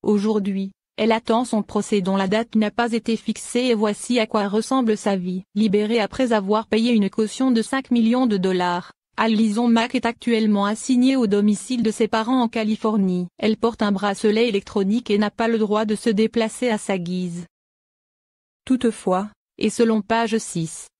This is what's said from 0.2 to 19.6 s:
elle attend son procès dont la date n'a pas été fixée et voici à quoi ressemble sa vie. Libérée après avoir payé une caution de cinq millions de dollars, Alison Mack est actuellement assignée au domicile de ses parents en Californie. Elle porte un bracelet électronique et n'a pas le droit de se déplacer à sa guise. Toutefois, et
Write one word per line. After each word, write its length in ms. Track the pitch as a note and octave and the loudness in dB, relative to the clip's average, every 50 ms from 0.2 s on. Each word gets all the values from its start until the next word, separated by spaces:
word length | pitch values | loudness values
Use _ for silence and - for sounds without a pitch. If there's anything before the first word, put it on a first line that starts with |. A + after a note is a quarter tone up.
| G3 G#3+ G#3+ G#3+ G3 G#3 G3 G3 G3 F#3+ - _ _ _ _ - | 2 0 0 0 0 -2 -2 -4 -4 -6 -10 _ _ _ _ -2
elle 160 | G#3+ A3 A3 | 0 0 0
attend 320 | A3+ _ - A3+ A3+ B3+ | 0 _ 0 0 0 0
son 180 | - - G#3+ G3+ | 0 -2 -2 -2
procès 380 | - - G#3 G3+ - - G#3 | -2 -4 -4 -2 0 0 0
dont 160 | F#3 F#3+ F#3+ G3 | 0 0 0 0
la 100 | G3 F#3+ | 0 0
date 280 | G3 A3 A3+ A3+ - | 0 -2 -2 0 0
n'a 160 | A3 G#3+ G#3 | 0 0 0
pas 200 | - - A#3 A#3+ | 0 -2 -2 0
été 240 | A3+ A#3 - - A3+ | -2 -2 -2 -2 -4
fixée 520 | G#3 - - A3 - - - - A#3+ B3+ C4 | -2 -2 -6 -6 -6 -8 -4 -2 -2 2 2
et 60 | A#3 | 2
voici 460 | G#3 G#3+ G#3+ G#3 - - - B3 B3 | 2 2 0 -2 -4 -4 -2 0 0
à 80 | A3 A3 | 0 2
quoi 220 | - G#3+ G3+ G3+ | 0 -2 0 0
ressemble 480 | F#3+ A3 A3 - C4 C4 B3+ A3 G#3+ G#3 | 0 -2 -2 0 0 0 2 2 0 0
sa 180 | - G#3+ G3 | 0 -2 -2
vie. 280 | F#3+ F3+ F3+ F3+ F#3 F#3+ _ _ | 0 -2 -4 -6 -8 -8 _ _
Libérée 460 | G3+ G#3+ A3 F#3 G#3 G#3 G#3 A#3 A#3 | 0 2 2 2 2 2 2 0 0
après 320 | G#3 G3+ - - C4 A#3 A#3 | 0 -2 -2 -2 0 2 2
avoir 340 | A3 G3 F#3+ G#3 G#3+ A3+ _ | 0 2 2 0 0 0 _
payé 240 | - A3 A3+ A#3+ | 0 0 2 4
une 180 | A#3+ A3 G3 G3 | 2 2 2 0
caution 420 | - - A3 G#3 - - C4 C4 | 0 -2 -2 -2 -2 -2 0 2
de 100 | B3 A3+ | 2 2
cinq 280 | G#3+ - - C4+ C4+ - | 0 0 -4 -6 -2 0
millions 380 | B3 A#3+ A3+ A3+ A#3 B3+ C4 B3 | 0 2 2 2 2 2 2 2
de 80 | G#3 | 2
dollars, 560 | G3 F3+ F#3+ F#3 F3+ F3+ F3+ F3 F3 F3 - - _ _ _ _ - | 0 0 0 0 0 0 0 -2 -2 -4 -8 -20 _ _ _ _ -2
Alison 500 | G#3+ A3+ A3 G#3+ A3+ A3 G3+ G#3+ A#3+ A#3+ | 0 0 2 2 2 2 2 0 2 2
Mack 260 | A3+ A3+ A3+ A#3+ A#3+ | 2 2 2 0 -2
est 120 | B3+ - | -2 -2
actuellement 600 | A#3 A#3 _ - B3 A#3 A3 A3 G#3+ G#3 G3 G3+ | -2 -4 _ -2 0 0 2 2 2 2 2 0
assignée 520 | G3+ G#3+ A3 - - C4 B3 B3 C4 C4+ C4+ | 0 -2 -4 -2 0 2 4 4 4 4 2
au 100 | A#3+ G#3 | 2 2
domicile 560 | G3+ G#3 G#3 G#3 G#3 F#3+ - - B3+ A#3+ A3+ | 2 2 4 2 2 0 -2 -6 -4 0 0
de 80 | A3 | -2
ses 160 | G#3 - A3+ G#3+ | 0 0 -2 0
parents 340 | - A3 A3 A3+ C4 C4 | 0 -2 0 0 0 0
en 60 | A#3+ A3+ | 0 0
Californie. 800 | - A#3 A3 G#3+ A3 - - A3 G#3+ A3 G3 F#3 F3+ F3+ F3+ F3 _ _ | -2 -2 -2 -2 -2 -2 -2 0 2 2 2 2 0 -2 -4 -6 _ _
Elle 200 | - G#3+ A3 - | -2 -2 0 0
porte 240 | - A#3 A3+ - A3 | 0 -2 -2 0 -2
un 80 | G#3 | -2
bracelet 560 | G3+ F#3+ G3+ G#3 G3 - - G#3+ G#3 A3 A#3 B3 | 0 0 -2 -4 -4 0 0 0 2 2 2 2
électronique 640 | G3+ G3+ G3 - - A3 G3 F#3+ G#3 B3 - - | 0 -2 -4 -2 -4 -2 0 0 0 -2 0 0
et 60 | G#3 G3+ | 0 0
n'a 120 | G#3+ G#3 | 0 -2
pas 200 | _ - A#3 A3+ | _ -2 -2 0
le 100 | A#3 A3+ | 0 0
droit 260 | A3 G3 G#3 G#3+ A3+ | 0 0 0 -2 0
de 100 | G#3+ G#3+ | 0 -2
se 140 | G3+ - A#3+ | -2 0 0
déplacer 600 | A3 G3 A3 A3 - A#3 A3 A3 - - B3 B3 | 2 2 2 2 2 0 -2 -2 -4 -4 -2 -2
à 80 | A3 G#3 | -2 -2
sa 200 | - - G3 F#3 | -2 -4 -4 -4
guise. 480 | E3+ E3+ F3+ F#3 F3+ F3+ E3+ F3 F3 - _ _ _ _ _ _ _ _ _ _ _ _ _ _ _ _ _ _ _ _ _ _ _ | -2 -4 -4 -4 -4 -6 -6 -10 -12 -14 _ _ _ _ _ _ _ _ _ _ _ _ _ _ _ _ _ _ _ _ _ _ _
Toutefois, 640 | - C4 B3 B3+ A#3 A3 - - G3 F#3 F3+ G3+ G#3 _ _ _ _ _ | -2 -2 0 0 -2 -2 -2 -2 -2 -2 0 -2 -6 _ _ _ _ _
et 120 | - | -4